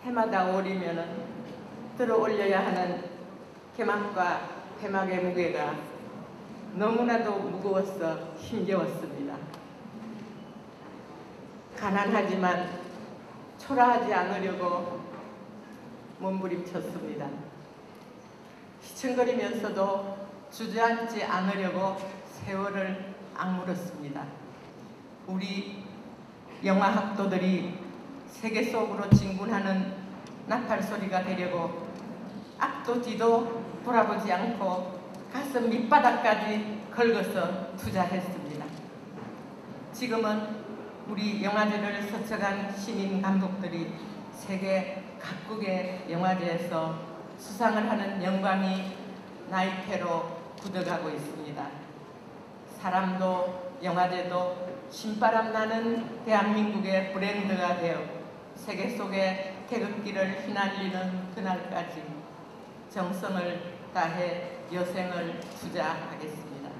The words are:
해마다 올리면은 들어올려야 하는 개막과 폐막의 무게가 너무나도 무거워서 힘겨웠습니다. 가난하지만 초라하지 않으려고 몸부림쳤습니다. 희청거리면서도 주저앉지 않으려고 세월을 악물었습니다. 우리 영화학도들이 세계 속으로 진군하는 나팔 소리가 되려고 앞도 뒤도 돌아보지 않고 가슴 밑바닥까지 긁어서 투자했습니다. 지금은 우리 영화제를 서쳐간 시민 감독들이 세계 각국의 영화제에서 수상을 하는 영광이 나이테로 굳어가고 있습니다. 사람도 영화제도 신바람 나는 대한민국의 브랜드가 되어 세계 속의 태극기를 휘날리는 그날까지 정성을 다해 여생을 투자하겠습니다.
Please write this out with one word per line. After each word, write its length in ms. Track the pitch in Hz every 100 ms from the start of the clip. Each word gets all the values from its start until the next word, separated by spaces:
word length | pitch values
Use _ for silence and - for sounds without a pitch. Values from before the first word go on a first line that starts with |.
해마다 480 | 254 240 220 190 185
올리면은 720 | 185 190 190 175 170 170 170 - - - - - - - -
들어올려야 600 | 240 220 214 208 196 190
하는 400 | 196 180 180 175 - - - - - - - -
개막과 640 | 208 208 202 196 175 160 - - - -
폐막의 440 | 208 196 190 180
무게가 500 | 180 175 170 151 147 151 - - - - - - - - - 180
너무나도 560 | 214 233 240 226 220
무거워서 880 | 202 196 180 202 190 190 - 165 160 - -
힘겨웠습니다. 960 | - 220 185 190 160 - 160 - 139 139 - - - - - - - - - - - - - - - - - - - - - - - -
가난하지만 1040 | 214 196 196 208 190 185 185 175 180 - - - - - - - - -
초라하지 560 | - 254 247 240 -
않으려고 880 | 196 185 196 190 180 175 175 175 - - - - - - - - - - - - -
몸부림쳤습니다. 1080 | 190 190 185 170 - 170 151 170 156 151 139 - - - - - - - - - - - - - - -
희청거리면서도 1300 | - - 262 247 247 233 202 202 208 185 196 190 - - - - -
주저앉지 720 | - 226 214 233 233 226 214
않으려고 760 | 190 175 190 196 185 180 190 190 - - - - -
세월을 680 | 190 202 196 190 190 - - - -
악물었습니다. 880 | 185 185 175 165 - - 147 - 143 - - - - - - - - - -
우리 560 | 185 190 202 - - - - - - - - - -
영화학도들이 1120 | 147 196 196 - - - 202 190 185 180 - - - - - - -
세계 320 | - 220 220 233
속으로 380 | 226 208 196 202
진군하는 840 | 202 196 190 208 214 196 190 190 - - - - - -
나팔 340 | 233 233 208
소리가 420 | 190 208 190 185
되려고 640 | 185 180 175 175 170 - - - - - - - - -
앞도 440 | 277 269 - 240
뒤도 600 | 240 214 226 233 - - - -
돌아보지 480 | - 226 214 196 196
않고 680 | 180 226 - 196 180 180 - - - -
가슴 360 | 254 294 247 226
밑바닥까지 1120 | 226 - 294 262 240 226 214 214 214 - - -
긁어서 840 | - 233 220 190 - 180 185 - -
투자했습니다. 880 | 110 - 104 147 - 180 147 147 151 - - - - - - - - - - - -
지금은 720 | - 254 226 214 214 214 - - - - - -
우리 360 | 202 208 -
영화제를 600 | 196 208 208 202 202 202
서쳐간 720 | 208 214 - 208 196 196 196 -
시민 440 | - 202 196 190
감독들이 720 | 190 190 185 - 180 165 160 - - - -
세계 720 | - - 190 196 190 185 - - -
각국의 840 | - 185 - 214 202 185 180 - -
영화제에서 840 | 170 185 185 175 170 175 165 160 165 - - - -
수상을 520 | - 208 233 214 214
하는 340 | 208 196 196
영광이 720 | 180 190 196 190 190 190 190 - - - - - -
나이테로 880 | 185 190 190 185 185 175 165 156 - - -
굳어가고 480 | 196 185 170 165 156
있습니다. 580 | 147 147 156 151 143 139 143 - - - - - - - - - -
사람도 1000 | 190 180 185 185 185 185 185 - - -
영화제도 880 | 180 175 180 180 180 180 180 180 180 - -
신바람 640 | - 220 214 226 220 220
나는 720 | 220 220 226 226 233 - -
대한민국의 880 | - 214 208 214 208 202 190 190 190
브랜드가 640 | 190 202 202 190 185 180 175
되어 200 | 170 156 151 - - - - -
세계 400 | - 185 196 208
속의 600 | 202 190 190 190 - - -
태극기를 760 | 233 202 214 208 196 190 196 -
휘날리는 880 | 202 196 196 190 185 185 185 - -
그날까지 680 | 190 180 170 185 170 165 151 147 - - - - - - -
정성을 840 | 208 180 190 202 190 175 175 - - -
다해 580 | 185 165 180 175 175 180 - -
여생을 680 | 175 180 185 180 175 165 165 - -
투자하겠습니다. 1120 | 175 170 156 160 156 151 156 151 - 139 139